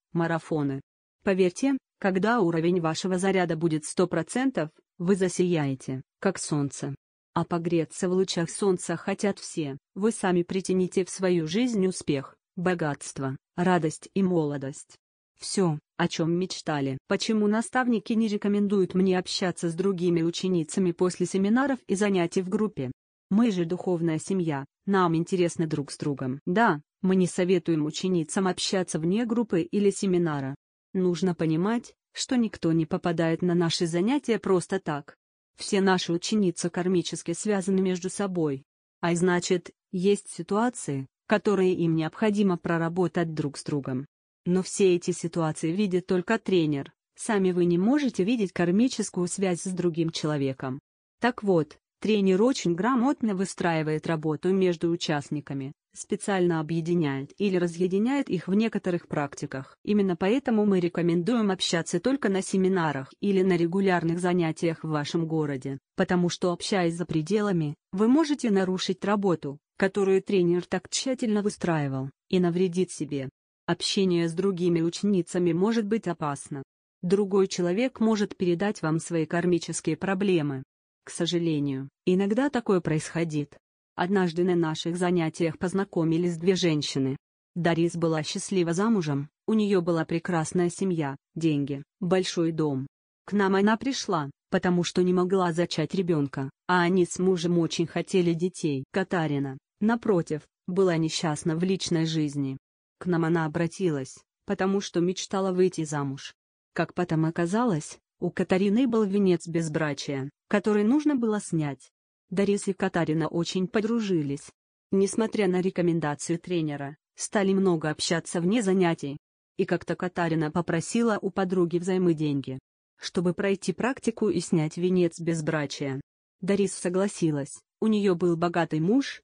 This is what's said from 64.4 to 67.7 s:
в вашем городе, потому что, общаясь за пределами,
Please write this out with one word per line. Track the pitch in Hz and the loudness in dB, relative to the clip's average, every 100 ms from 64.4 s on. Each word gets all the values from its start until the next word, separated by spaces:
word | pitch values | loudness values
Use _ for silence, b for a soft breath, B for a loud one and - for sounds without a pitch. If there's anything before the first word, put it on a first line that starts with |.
| 160 156 170 156 | 0 0 -2 -2
в | 160 | -4
вашем | 151 143 175 160 | -4 -2 -2 0
городе, | 160 147 139 135 135 _ - | 0 -2 -4 -6 -8 _ -2
потому | 185 180 175 | 0 2 2
что, | - 180 | 0 -2
общаясь | 175 - 196 170 | -2 -2 0 0
за | 170 175 | -2 -2
пределами, | 160 156 214 208 180 151 | -2 0 0 2 0 -2